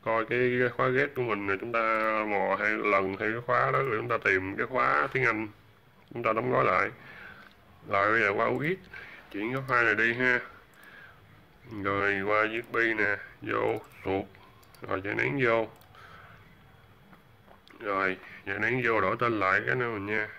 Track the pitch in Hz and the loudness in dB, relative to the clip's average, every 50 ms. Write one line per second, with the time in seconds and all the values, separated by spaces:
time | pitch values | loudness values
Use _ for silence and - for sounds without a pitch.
0 | - 120 113 113 110 - 117 120 127 123 123 123 127 120 120 - 127 131 127 127 | 0 2 0 0 2 0 0 2 2 2 2 2 2 0 2 2 0 2 2 2
1 | 143 139 - 127 123 117 104 101 101 101 98 95 117 117 117 117 113 110 110 110 | 0 0 -2 -4 -2 0 -2 -2 0 -2 -2 -2 -2 -2 -2 0 0 2 0 2
2 | 110 110 110 107 107 107 104 98 95 95 98 98 104 107 107 110 110 104 101 95 | 0 0 0 0 0 0 0 0 2 0 0 0 0 0 0 0 0 2 2 2
3 | 95 95 98 98 107 107 110 120 123 - 123 123 127 135 123 139 139 135 131 - | 2 0 -2 -2 -2 -2 -2 -4 -2 0 2 2 2 2 2 0 0 0 -2 -2
4 | 120 120 117 110 - 101 98 95 92 95 98 104 120 120 131 123 127 131 139 143 | -2 -2 -2 0 2 2 2 2 0 -2 -4 -4 -4 -2 0 0 2 2 2 2
5 | 147 139 135 131 127 120 113 107 110 104 - - - - - - - - - - | 0 0 0 0 2 2 0 0 -4 -6 -10 -18 -20 -20 -20 -20 -20 -20 -20 -20
6 | - - - 120 117 107 107 113 123 127 131 131 131 110 92 - 98 104 127 - | -20 -14 -10 -2 0 0 0 2 0 2 2 2 4 4 4 2 2 0 -4 -10
7 | - - - - - - - - - - - - - - - - - - 101 98 | -18 -20 -18 -18 -18 -18 -18 -20 -20 -20 -20 -20 -20 -20 -20 -20 -6 -2 0 2
8 | 98 104 110 113 110 101 101 110 113 117 120 127 139 156 185 190 - - - - | 2 4 4 4 2 2 2 2 0 0 0 0 -2 -4 -4 -6 -8 -18 -18 -16
9 | - - - - - - - 98 104 117 127 135 135 131 127 120 117 113 104 104 | -16 -16 -18 -20 -20 -12 -8 -6 -6 -4 -4 -6 -2 0 2 4 4 4 4 4
10 | 113 117 117 123 127 127 123 120 - - - - - - - - - - - - | 2 0 2 2 2 2 2 0 -2 -6 -18 -20 -20 -20 -20 -20 -20 -20 -20 -20
11 | - - - - - - - - - - - - - 123 117 104 98 98 98 101 | -20 -20 -20 -20 -20 -20 -20 -20 -20 -20 -20 -20 -18 -14 -10 -4 -2 0 0 2
12 | 98 101 101 98 98 101 104 107 107 110 110 117 120 - - 117 117 113 113 107 | 2 2 0 0 0 2 4 4 2 2 0 -6 -8 -4 0 0 2 2 2 2
13 | 104 101 101 101 - - - - 113 110 110 110 113 113 113 110 - - - - | 2 2 0 -2 -4 -16 -18 -12 -6 -4 -2 0 0 0 -2 -2 -6 -12 -20 -10
14 | - 98 95 95 98 - - - - - - - - - - - - 101 101 95 | -4 -2 -2 -2 -2 -6 -14 -20 -20 -20 -20 -20 -20 -20 -20 -18 -8 -6 -6 -4
15 | 95 101 107 117 117 131 143 143 127 117 113 113 110 110 - - - - - - | -4 -4 -2 0 0 0 0 2 2 2 2 2 0 -2 -8 -20 -20 -20 -20 -20
16 | - - - - - - - - - - - - - - - - - - - - | -20 -20 -20 -20 -20 -20 -20 -20 -20 -20 -20 -20 -20 -20 -20 -20 -20 -20 -20 -20
17 | - - - - - - - - - - - - - - - - - 104 98 98 | -20 -20 -20 -20 -20 -20 -20 -20 -20 -20 -20 -20 -20 -20 -18 -10 -6 -2 -2 0
18 | 98 95 92 92 - - - - - 98 98 101 107 113 120 127 120 117 113 107 | 0 0 -2 -4 -10 -18 -20 -14 -8 -8 -4 -2 -2 0 0 0 2 2 2 2
19 | 98 92 113 117 123 117 113 104 98 95 95 101 110 123 127 127 123 117 113 104 | 2 2 0 0 0 0 0 2 2 2 2 2 2 0 -2 0 -2 -2 -4 -6
20 | 98 104 107 110 107 104 - | -4 -4 -2 -4 -4 -6 -10